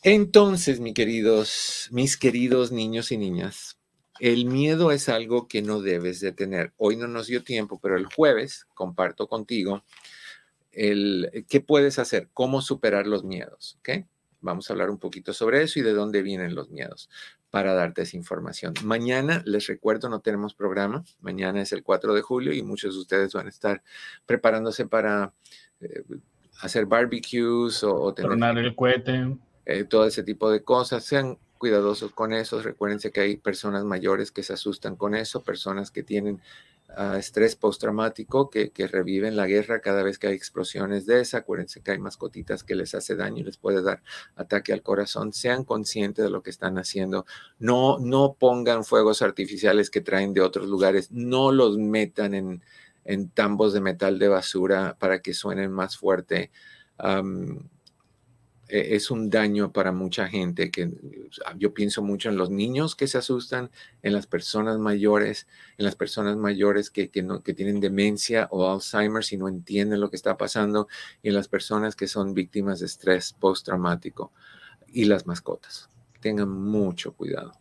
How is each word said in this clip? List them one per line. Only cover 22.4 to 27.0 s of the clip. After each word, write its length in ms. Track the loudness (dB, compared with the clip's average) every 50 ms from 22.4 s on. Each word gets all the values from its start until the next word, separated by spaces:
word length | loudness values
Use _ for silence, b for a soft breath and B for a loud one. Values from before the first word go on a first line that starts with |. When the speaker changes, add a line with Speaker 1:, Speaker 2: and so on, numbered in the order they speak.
| 0 0
Speaker 1:
y 100 | -2 -2
muchos 320 | -4 -6 -8 -6 -6 -6 -6
de 60 | -6
ustedes 300 | -4 _ 2 2 2 2 -2
van 120 | -6 -8
a 40 | -8
estar 320 | -14 _ -2 -2 -2 -2 B B B B B B B B _
preparándose 600 | -2 -2 4 4 4 4 4 -2 -4 -4 -4 -4
para, 460 | 0 0 2 2 2 2 0 0 -2 _ _ B B B B B B _ _
eh, 220 | -16 -12 -12 -12 -12 -12 -16 -16 _ _ _ _ _ _ _ -12
hacer 260 | -10 -4 -2 -2 2
barbecues 1000 | 4 4 4